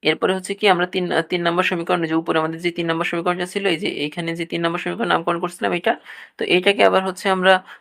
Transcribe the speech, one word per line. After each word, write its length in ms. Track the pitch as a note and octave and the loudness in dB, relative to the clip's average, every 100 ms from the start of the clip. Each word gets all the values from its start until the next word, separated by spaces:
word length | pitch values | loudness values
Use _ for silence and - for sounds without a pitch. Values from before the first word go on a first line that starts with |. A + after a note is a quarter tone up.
এরপরে 280 | D#3+ D#3 F#3 | -2 0 0
হচ্ছে 200 | F#3+ F#3 G3 | 0 -4 2
কি 100 | G#3 | 4
আমরা 200 | F3 F3+ | 4 2
তিন, 180 | F#3 F3+ | -2 0
আহ, 160 | D3 E3 | 0 0
তিন 140 | F3+ | -2
নম্বর 200 | E3+ E3+ | 0 0
সমীকরণ, 380 | F3+ F3 E3+ F3+ D#3+ | 0 -2 0 0 0
যে 80 | D#3+ | 0
উপরে 220 | E3+ D#3+ | 0 0
আমাদের 200 | D#3+ E3 | 0 -2
যে 100 | E3+ | -4
তিন 140 | E3+ E3+ | -2 -2
নম্বর 180 | E3 F3 | -2 -2
সমীকরণটা 400 | E3+ F3+ F3+ F3+ | -2 -2 -2 -4
ছিল, 160 | G3+ G3 | -2 -2
এই 120 | E3 | -2
যে 100 | G3+ - | -4 -4
এইখানে 340 | D3+ F3 E3 E3 | -6 -4 -6 -4
যে 100 | E3+ | -4
তিন 160 | E3+ | -2
নম্বর 180 | E3+ E3+ | -2 -2
সমীকরণ 280 | F3+ F3+ F3+ | -4 -4 0
নামকরণ 280 | E3 E3+ E3+ | 0 0 -2
করছিলাম 320 | F3+ - G3+ | -4 -4 -2
এটা, 200 | F3+ - - - - - | 0 -2 -4 -6 -20 -14
তো 100 | - - | -6 0
এইটাকে 360 | F3+ F#3+ G3+ | 2 4 4
আবার 180 | G3 F#3 | 4 4
হচ্ছে 220 | F#3+ F#3 G3+ | 0 -2 0
আমরা, 240 | F#3+ F#3 F#3 - - | 4 6 4 2 -6